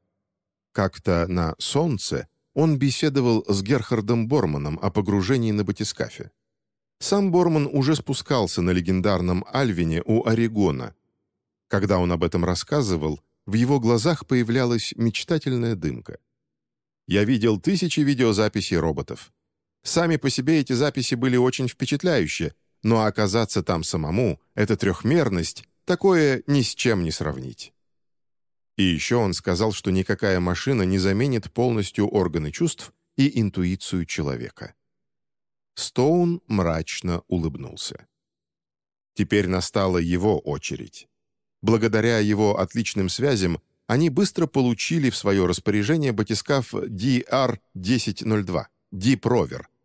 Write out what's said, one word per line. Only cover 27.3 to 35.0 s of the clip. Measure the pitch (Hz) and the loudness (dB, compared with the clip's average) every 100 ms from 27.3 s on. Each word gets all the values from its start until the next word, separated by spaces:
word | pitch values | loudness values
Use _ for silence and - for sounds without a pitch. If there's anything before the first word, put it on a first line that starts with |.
| 65 65 - - _ _ _ _ _ _ _ _ _ _ - | -6 -10 -14 -20 _ _ _ _ _ _ _ _ _ _ 0
И | |
еще | 92 80 - 120 | 0 0 0 0
он | 101 | 2
сказал, | 87 - 87 110 | -2 -2 0 0
что | 95 95 | -2 0
никакая | 92 92 101 104 92 | 0 0 0 0 2
машина | 90 90 147 123 | 0 -2 0 0
не | 92 95 | 2 2
заменит | 95 98 139 117 - | 0 0 0 -2 -4
полностью | - 123 110 95 - 101 | -2 0 0 -2 -2 0
органы | 104 90 80 76 | 2 0 -2 -4
чувств | - 170 - - _ _ - | -2 -2 -4 -12 _ _ 0
и | 139 120 | 0 2
интуицию | 104 92 90 95 - 92 82 | -2 0 -2 -2 -4 -4 -4
человека. | - 71 62 60 - - _ _ _ | -6 -6 -6 -10 -14 -20 _ _ _